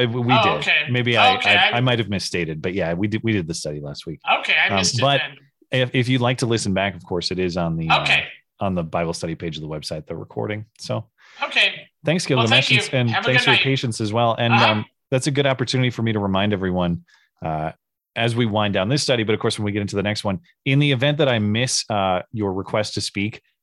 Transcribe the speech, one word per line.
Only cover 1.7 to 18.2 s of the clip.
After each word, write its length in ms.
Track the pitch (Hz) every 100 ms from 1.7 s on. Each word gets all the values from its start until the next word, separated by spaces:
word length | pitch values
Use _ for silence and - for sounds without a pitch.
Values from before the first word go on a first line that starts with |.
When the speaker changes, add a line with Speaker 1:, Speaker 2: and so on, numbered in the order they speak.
Speaker 2:
I 60 | 123
Speaker 1:
I 40 |
might 180 | 131 117
have 80 | 101
misstated, 520 | 98 - 90 80 78
but 120 | 92
yeah, 200 | 92 82
we 120 | 85 104
did, 160 | 107
we 100 | 113
did 140 | 104 80
the 80 |
study 260 | 85 - 73
last 240 | 71 71 82
week. 140 | 73 - 220
Speaker 2:
Okay, 140 | - 269
I 120 | 185
Speaker 1:
Um, 80 | 196
Speaker 2:
missed 220 | 185 127
it 40 |
Speaker 1:
but 160 | 139 139
Speaker 2:
then. 200 | 143 - _ _ - 131
Speaker 1:
if, 80 | 123
if 140 | 135 120
you'd 120 | 131
like 180 | 120 127
to 80 | 117
listen 260 | 113 101
back, 200 | 95 98 85
of 80 |
course, 260 | - 90 -
it 80 | 90
is 180 | 90 87
on 200 | 85 82
the, 120 | 160
uh, 120 | 247
Speaker 2:
Okay. 240 | - 160 - - _ -
Speaker 1:
on 160 | 196
the 80 | 90
Bible 300 | 82 87 85
study 220 | 85 85 82
page 200 | 85 78
of 60 |
the 60 | 78
website, 380 | 78 - 78 -
the 100 | 85
recording. 500 | - 117 113 107 110 -
So 300 | - 117 - _ - -
Speaker 2:
Okay. 460 | 277 240 196 - - _
Speaker 1:
thanks, 240 | 151 175 -
Speaker 2:
Well, 100 | 120
Speaker 1:
Gilgamesh, 300 | 117 131 135
Speaker 2:
thank 120 | 233
Speaker 1:
and, 100 | -
Speaker 2:
you. 60 | 131
Speaker 1:
and 120 | 120
Speaker 2:
Have 140 | 101
a 20 | 117
Speaker 1:
thanks 160 | 131
Speaker 2:
good 20 |
Speaker 1:
for 60 | 117
your 60 | 190
Speaker 2:
night. 60 |
Speaker 1:
patience 360 | 143 135 123 110
as 120 | 107
well. 220 | 113 117
And, 200 | 113 120
Speaker 2:
Uh-huh. 160 | 120 113
Speaker 1:
um, 120 | 107 - _ -
that's 160 | 131 151
a 20 |
good 160 | 139 139
opportunity 440 | 131 123 131 123
for 120 | 117
me 100 | 113
to 60 | 107
remind 340 | 101 95 104
everyone, 520 | 98 95 90 87 85 - _ _ -
uh, 260 | 80 78 80 - _ _ _
as 180 | 113